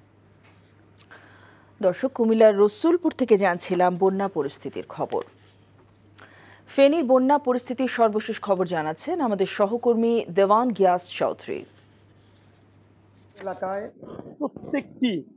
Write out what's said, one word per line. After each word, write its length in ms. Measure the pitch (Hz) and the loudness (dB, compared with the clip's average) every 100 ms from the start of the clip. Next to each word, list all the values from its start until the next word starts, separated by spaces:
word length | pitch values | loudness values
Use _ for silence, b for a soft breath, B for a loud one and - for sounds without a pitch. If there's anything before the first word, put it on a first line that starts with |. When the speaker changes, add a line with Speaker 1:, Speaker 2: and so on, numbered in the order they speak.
| _ _ _ _ _ _ _ _ _ - - b b b b b b _ | _ _ _ _ _ _ _ _ _ -20 -20 b b b b b b _
Speaker 1:
দর্শক, 300 | 185 170 262 | -2 0 -4
কুমিল্লার 460 | - 226 220 220 196 | 0 2 6 6 6
রসুলপুর 540 | 208 - 330 349 311 - | 4 4 2 2 0 -2
থেকে 200 | 262 202 | 2 4
জানছিলাম 580 | 196 175 - 180 180 175 | 4 0 -2 2 2 2
বন্যা 320 | 190 190 196 | 0 0 -4
পরিস্থিতির 560 | 160 139 - 139 - - | -4 -6 -8 -12 -12 -12
খবর। 340 | 147 123 98 - _ _ _ _ _ _ _ _ - b b b b - | -8 -6 -6 -8 _ _ _ _ _ _ _ _ -20 b b b b -6
ফেনীর 360 | - 277 330 | 4 4 4
বন্যা 340 | 247 254 262 285 | 2 2 4 2
পরিস্থিতির 500 | 254 254 - 247 254 | 0 -4 -4 -4 -4
সর্বশেষ 520 | - 226 214 220 208 | 0 0 0 -6 -8
খবর 260 | - 185 175 | -2 -2 0
জানাচ্ছেন 540 | 170 156 160 - 349 | -4 -4 -8 -6 -4
আমাদের 260 | 254 196 185 | -2 -2 -4
সহকর্মী 800 | - 202 233 240 226 233 233 - | -2 -2 0 0 2 2 0 -2
দেওয়ান 340 | 175 196 214 254 | 0 4 4 2
গিয়াস 420 | 196 185 180 - | 2 2 2 -4
চৌধুরী। 540 | - 127 - - 73 - _ _ _ _ _ _ _ _ _ _ _ _ _ _ _ _ 202 | -4 -4 -4 -8 -12 -12 _ _ _ _ _ _ _ _ _ _ _ _ _ _ _ _ -14
Speaker 2:
এলাকায় 500 | 190 185 190 196 220 - - - - - | -12 -8 -8 -8 -10 -16 -18 -18 -18 -10
প্রত্যেকটি 840 | 294 - - 285 - - 247 175 - | -10 -10 -8 -6 -6 -4 -4 -2 -8